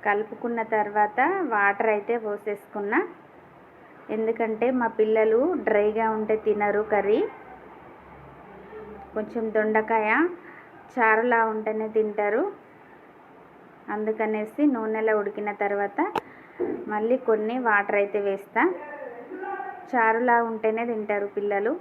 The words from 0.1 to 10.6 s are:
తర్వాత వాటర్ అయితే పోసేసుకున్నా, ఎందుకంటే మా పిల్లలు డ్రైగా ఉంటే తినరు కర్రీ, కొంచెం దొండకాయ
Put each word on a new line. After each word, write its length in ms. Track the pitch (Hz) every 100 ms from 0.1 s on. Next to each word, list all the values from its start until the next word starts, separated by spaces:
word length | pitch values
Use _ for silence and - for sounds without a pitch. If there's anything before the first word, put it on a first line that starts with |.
| 202 - - 240 233 220
తర్వాత 480 | 220 208 208 208 208 277 392 311
వాటర్ 380 | 214 202 202 220
అయితే 220 | 208 202 233
పోసేసుకున్నా, 760 | 220 208 214 208 - 214 202 254 415 - - - - - - - - - - 220
ఎందుకంటే 500 | 220 226 226 220 233 254
మా 80 | 233 226
పిల్లలు 420 | 220 220 220 220 294 330 214
డ్రైగా 400 | 208 208 214 226 220
ఉంటే 200 | 214 220 220
తినరు 360 | 202 208 208 214
కర్రీ, 300 | 208 196 226 453 - - - - - - - - - - - - - - 440 427 - -
కొంచెం 320 | 220 214 240 220 214
దొండకాయ 540 | 214 214 220 226 214 240 339 359 - -